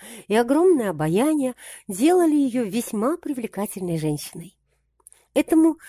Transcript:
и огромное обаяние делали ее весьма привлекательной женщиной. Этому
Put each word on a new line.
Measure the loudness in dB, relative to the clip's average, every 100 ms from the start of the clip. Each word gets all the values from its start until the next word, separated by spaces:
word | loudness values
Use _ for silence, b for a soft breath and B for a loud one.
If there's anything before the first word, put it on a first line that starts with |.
| B -16 B
и |
огромное | 0 2 4 4 4 0
обаяние | -2 0 2 2 0 -2 -6 B B -10
делали | 0 2 4 4
ее | 2 0 -2
весьма | -2 -4 -4 -2 -2 -4
привлекательной | -6 -8 -8 -8 -8 -6 -6 -4
женщиной. | -2 -4 -8 -16 -18 _ _ _ _ _ _ b b
Этому | -2 2 4 4 0